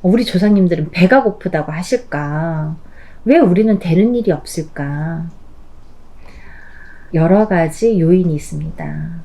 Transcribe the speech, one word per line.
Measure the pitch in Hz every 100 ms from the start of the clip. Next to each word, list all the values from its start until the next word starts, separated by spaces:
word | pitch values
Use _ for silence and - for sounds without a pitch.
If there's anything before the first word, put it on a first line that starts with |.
우리 | 185 226
조상님들은 | 247 180 208 202 185 160 156
배가 | - 180 269
고프다고 | 220 - 190 170 147
하실까? | 160 180 165 - 147 147 151 165 160 156 160 - - - - 214
왜 | 311
우리는 | 240 180 220 202
되는 | 180 165 220 240
일이 | 220
없을까? | 156 - - 156 - 139 143 160 165 165 - - - - - - - - - - - - - - - - - -
여러 | 165 165 190 214
가지 | 185 160 - 226 214
요인이 | 160 185 175 151
있습니다. | - 151 156 - 147 151 156 170